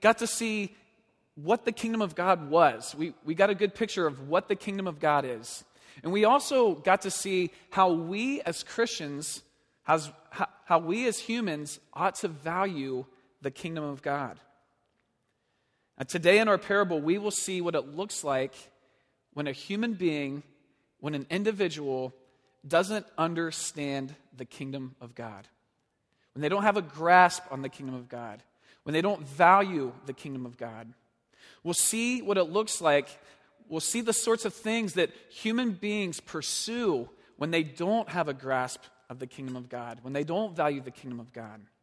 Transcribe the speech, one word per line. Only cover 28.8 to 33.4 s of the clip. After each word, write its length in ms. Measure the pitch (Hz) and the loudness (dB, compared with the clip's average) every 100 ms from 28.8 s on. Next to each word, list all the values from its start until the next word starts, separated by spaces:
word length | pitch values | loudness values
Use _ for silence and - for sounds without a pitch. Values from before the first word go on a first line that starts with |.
when 80 | - | -2
they 80 | 156 | 0
don't 260 | 190 185 139 | 0 -2 -4
value 680 | 139 175 196 196 165 131 123 - | 6 8 8 6 0 -4 -8 -14
the 60 | |
kingdom 340 | 131 147 135 123 | -12 -10 -10 -10
of 100 | 120 | -12
God. 360 | 117 110 113 - _ _ _ _ - - | -12 -12 -16 -20 _ _ _ _ -20 -12
We'll 100 | 165 | -4
see 480 | 170 - 220 240 254 | 2 2 2 0 -2
what 160 | 202 196 | 0 0
it 60 | |
looks 360 | 165 190 220 - | 2 0 -2 0
like. 280 | 160 143 139 - - - | 4 4 2 -10 -20 -20